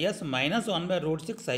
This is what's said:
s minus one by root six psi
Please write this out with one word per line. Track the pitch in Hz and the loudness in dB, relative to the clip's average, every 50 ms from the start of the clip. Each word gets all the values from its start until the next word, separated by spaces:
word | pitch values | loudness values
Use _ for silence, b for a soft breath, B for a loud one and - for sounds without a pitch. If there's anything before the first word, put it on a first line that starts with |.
| 165 202 | 0 0
s | 190 - 180 139 131 | 0 -2 -4 -2 0
minus | 127 135 151 208 233 226 | 2 2 2 2 2 0
one | 226 180 165 170 | 0 0 0 0
by | 180 185 170 | 0 0 0
root | 147 156 160 156 156 | 2 0 -2 -2 -2
six | 233 214 - - | -8 -8 -6 -2
psi | 147 127 | -2 -2